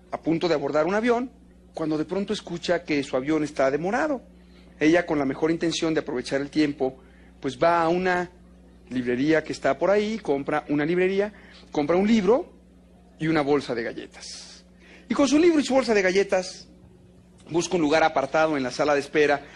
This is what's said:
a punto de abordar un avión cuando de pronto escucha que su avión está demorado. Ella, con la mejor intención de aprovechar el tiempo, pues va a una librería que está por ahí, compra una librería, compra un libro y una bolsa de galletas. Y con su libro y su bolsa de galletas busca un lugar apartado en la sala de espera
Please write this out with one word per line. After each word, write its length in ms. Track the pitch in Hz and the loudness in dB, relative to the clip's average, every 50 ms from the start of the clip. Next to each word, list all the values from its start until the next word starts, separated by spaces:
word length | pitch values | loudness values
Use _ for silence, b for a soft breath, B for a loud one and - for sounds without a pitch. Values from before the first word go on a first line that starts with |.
| - - | -16 -12
a 100 | - - | -10 -6
punto 260 | - 151 165 165 175 | -2 -2 -2 0 0
de 60 | 175 160 | 0 0
abordar 320 | 143 139 139 135 151 151 | 0 0 0 0 0 0
un 80 | 170 202 | 2 0
avión 380 | 214 220 247 233 233 254 247 - - - - - - - - - | 0 2 2 0 0 -2 -6 -10 -18 -20 -20 -20 -20 -20 -16 -10
cuando 240 | - 160 156 156 | -6 -4 -2 -2
de 80 | 156 156 | -2 -4
pronto 280 | 151 180 196 202 202 214 | -4 -4 -4 -4 -4 -6
escucha 500 | - - - 170 170 - - 175 165 175 | -8 -8 -10 -10 -8 -2 -2 -2 -2 0
que 180 | - 156 143 135 | -2 -2 -2 -2
su 120 | - - | -2 -4
avión 280 | 131 127 147 156 156 151 | -4 -2 0 0 0 -2
está 280 | 143 147 - 135 135 | -2 -2 0 0 2
demorado. 500 | 139 147 165 185 214 262 320 311 285 226 - - B B B B B B B B B B | 2 0 -2 -2 -2 -2 -2 -2 -4 -6 -8 -16 B B B B B B B B B B
Ella, 260 | 151 156 165 175 170 | 2 4 4 4 2
con 120 | - 160 | 0 -2
la 80 | 147 139 | -2 -2
mejor 260 | 131 131 - 160 160 | -2 -2 -2 0 0
intención 420 | 165 165 180 165 156 - 170 160 160 | 0 0 -2 -2 -2 -2 -2 -2 -2
de 80 | 156 | -2
aprovechar 400 | - - - 123 123 - 143 139 | -4 -4 -6 -8 -6 -4 -4 -4
el 80 | 143 143 | -4 -2
tiempo, 500 | - 151 151 143 143 - 135 131 - B B B B B B B B B | 0 0 0 0 0 -2 -4 -4 -4 B B B B B B B B B
pues 180 | - 139 127 123 | -8 -6 -2 0
va 200 | 160 170 175 170 | 2 2 2 2
a 80 | 165 160 | 2 2
una 400 | 175 180 185 185 180 180 175 170 - - - - - - - - - - - - | 0 0 0 0 0 -2 -4 -6 -10 -20 -20 -20 -20 -20 -20 -20 -20 -20 -14 -8
librería 540 | 120 127 123 120 120 123 139 151 160 156 147 | -6 -4 -2 -2 -2 0 2 2 2 0 0
que 100 | - 135 | -4 -8
está 240 | - - 143 135 | -4 -2 -2 0
por 120 | - 175 180 | 0 2 2
ahí, 300 | 202 208 208 214 220 214 | 2 2 0 -2 -4 -6
compra 460 | - - 143 139 139 - 156 151 - - | -2 -2 -2 -2 -2 -4 -4 -4 -2 -2
una 160 | 147 147 147 | -2 0 0
librería, 480 | 160 175 180 185 185 196 190 202 214 B B B B B B B B | 0 0 0 0 0 0 0 -2 -4 B B B B B B B B
compra 240 | - 151 147 147 170 | -4 -2 0 2 2
un 120 | 180 202 | 2 4
libro 440 | 214 233 220 180 185 233 294 359 - - - - - - - - - - - - - - - | 4 2 4 4 4 2 2 0 -4 -14 -20 -20 -20 -20 -20 -20 -20 -20 -20 -20 -20 -12 -6
y 80 | 156 | -2
una 140 | 160 160 156 | 0 0 0
bolsa 320 | 143 139 147 143 - - 123 | 2 2 2 0 0 -2 -6
de 100 | 120 113 | -6 -6
galletas. 840 | 113 104 - 107 - - - - - - - - - - - - - B B B B B B B B | -8 -8 -12 -14 -16 -18 -18 -18 -18 -16 -18 -18 -20 -20 -20 -20 -20 B B B B B B B B
Y 40 | 226 | 0
con 140 | - 285 | 0 2
su 120 | 247 262 302 | 4 4 6
libro 200 | 349 349 320 294 | 6 6 4 4
y 40 | 240 | 2
su 100 | - 247 | 2 2
bolsa 200 | 269 254 233 220 | 2 2 2 2
de 80 | 202 | 2
galletas 680 | 185 185 180 196 196 196 196 185 185 - - - - - - - - - - - - - - - - - - - - - | 2 2 2 2 2 2 0 -2 -2 -4 -12 -18 -20 -20 -20 -20 -20 -20 -20 -20 -20 -20 -20 -20 -20 -20 -20 -20 -10 -4
busca 260 | 151 170 170 - 190 | -2 -2 -2 0 0
un 60 | 175 | 0
lugar 220 | 151 143 156 160 160 | 2 4 4 4 2
apartado 540 | 156 - 143 131 - - 160 160 160 156 | 2 2 0 -2 0 0 2 2 2 0
en 60 | 139 131 | -2 -4
la 80 | 123 | -4
sala 220 | 123 - 156 151 143 | -2 -2 0 0 0
de 60 | 143 | 0
espera 420 | 139 - - 156 147 139 143 139 B B B | -2 -2 0 2 2 2 2 0 B B B